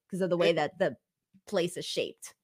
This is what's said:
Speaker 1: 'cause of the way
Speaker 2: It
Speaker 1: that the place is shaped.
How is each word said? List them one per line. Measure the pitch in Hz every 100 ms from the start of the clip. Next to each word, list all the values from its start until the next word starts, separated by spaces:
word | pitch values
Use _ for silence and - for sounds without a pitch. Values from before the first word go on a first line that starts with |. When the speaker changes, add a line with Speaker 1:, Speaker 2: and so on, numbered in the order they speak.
| -
Speaker 1:
'cause | 180
of | 185
the | 175
way | 170
Speaker 2:
It |
Speaker 1:
that | 160 147 -
the | 175 120 _ _ _ _ -
place | 196 175 -
is | 151
shaped. | 180 - - - -